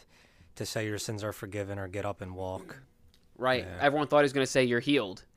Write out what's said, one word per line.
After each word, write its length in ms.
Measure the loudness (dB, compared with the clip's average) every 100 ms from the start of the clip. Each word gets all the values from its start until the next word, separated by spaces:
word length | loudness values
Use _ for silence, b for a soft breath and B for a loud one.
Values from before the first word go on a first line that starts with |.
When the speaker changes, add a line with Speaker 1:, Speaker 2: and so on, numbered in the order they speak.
| -12 b b b b -10
Speaker 1:
to 100 | -6
say 220 | -4 -4
your 100 | -4
sins 260 | -6 -6
are 100 | -6
forgiven 440 | -8 -8 -6 -6 -6
or 100 | -6
get 180 | -6 -6
up 160 | -6
and 140 | -10 -8
walk? 460 | -6 -6 -10 -18 -20 _ -20 _ _ -2
Speaker 2:
Right. 280 | 0 0 -2
Speaker 1:
Yeah. 100 | 2
Speaker 2:
Everyone 260 | 2 4 4
thought 120 | 4
he 40 |
was 100 | 6
gonna 120 | 4 2
say, 160 | 4
"You're 160 | 4 4
healed." 440 | 4 2 2 -6 -16